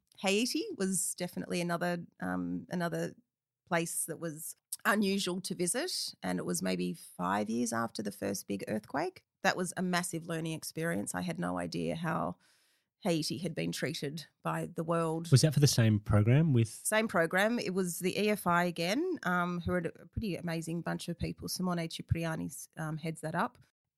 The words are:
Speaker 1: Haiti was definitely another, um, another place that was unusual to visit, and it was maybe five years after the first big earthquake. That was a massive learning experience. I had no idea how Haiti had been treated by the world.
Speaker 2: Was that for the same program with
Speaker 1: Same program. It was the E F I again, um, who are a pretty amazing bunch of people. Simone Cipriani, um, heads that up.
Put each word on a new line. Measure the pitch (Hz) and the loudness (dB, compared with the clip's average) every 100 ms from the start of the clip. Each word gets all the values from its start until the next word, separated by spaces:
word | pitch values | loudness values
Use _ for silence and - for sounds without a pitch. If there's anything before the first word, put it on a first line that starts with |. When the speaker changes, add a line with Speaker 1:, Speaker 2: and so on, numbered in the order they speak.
| _ - | _ -4
Speaker 1:
Haiti | 196 202 240 302 440 285 | 2 2 2 0 -4 -2
was | 190 185 - | 0 0 -2
definitely | - 175 190 - 180 | -4 -6 -6 -4 -2
another, | 175 170 175 175 165 - | 0 0 0 -2 -6 -8
um, | 180 180 175 90 - | -4 -2 -2 -4 -4
another | 180 170 160 170 - _ _ _ _ - | -2 -2 -2 -4 -8 _ _ _ _ -2
place | 170 170 - | 0 0 -4
that | - 156 | -4 -4
was | 165 156 - - - - | -6 -6 -10 -12 -12 -2
unusual | 220 214 196 196 190 180 | 2 4 4 2 0 -2
to | - | -4
visit, | 185 180 247 349 - - - | -2 0 0 -2 -4 -6 -6
and | 185 175 | -4 -2
it | 180 | 0
was | 170 | 0
maybe | 185 180 180 | 0 0 -2
five | 170 - - 180 196 - | -4 -10 -4 0 2 2
years | 226 233 | 0 0
after | 117 117 - | 0 -2 -2
the | - | -6
first | - 98 - - | -4 -4 -4 -4
big | 196 - | -6 -2
earthquake. | 214 - 269 370 - _ _ | -4 -2 -2 -2 -6 _ _
That | 190 - | 0 0
was | 185 - | -2 -2
a | |
massive | 180 180 180 165 165 | 0 0 0 -4 -4
learning | 165 160 | -4 -2
experience. | 160 - 160 165 185 196 | -4 -6 -4 -2 -2 -2
I | 180 | -2
had | 180 165 | -2 -2
no | 175 - | -2 -2
idea | 170 170 160 165 | -2 -2 -2 -2
how | 165 165 170 - _ _ _ _ _ _ | -2 0 -2 -4 _ _ _ _ _ _
Haiti | 190 165 156 151 | 0 2 0 -2
had | 170 | -4
been | 160 165 | -2 -2
treated | - 139 170 143 156 - _ | 0 -2 -2 -4 -6 -12 _
by | 160 165 160 170 | -4 -2 -4 -4
the | |
world. | 160 170 165 165 165 | 0 2 2 0 2
Speaker 2:
Was | 139 | 4
that | 160 | 4
for | 143 | 6
the | 143 | 4
same | - 113 104 | 6 4 4
program | - 104 104 139 165 | 4 4 6 6 6
with | 123 113 - | 4 4 -2
Speaker 1:
Same | - 214 226 | 0 2 2
program. | 185 165 185 214 240 | 2 2 4 2 2
It | - | 0
was | 185 180 160 | 0 0 0
the | 180 - | 0 2
E | 208 | 2
F | 208 180 | 2 4
I | 175 | 4
again, | 175 170 170 240 370 330 | 4 2 0 2 0 0
um, | 180 180 175 175 | 0 2 2 0
who | 175 | 0
are | 180 | 0
a | 165 - 170 | 0 -6 -8
pretty | - 220 - | -4 -2 -2
amazing | 175 165 165 170 | -2 -4 -2 -2
bunch | 170 170 - | -2 -4 -4
of | 170 | -4
people. | 165 - 175 | -4 -4 -6
Simone | - 185 170 165 | -2 0 0 -2
Cipriani, | - - 165 165 160 170 - - 160 | -4 0 0 0 -2 -4 -8 -12 -6
um, | 160 160 | -6 -4
heads | 160 160 | -4 -4
that | 156 | -2
up. | 165 247 - - _ _ | 0 0 -2 -20 _ _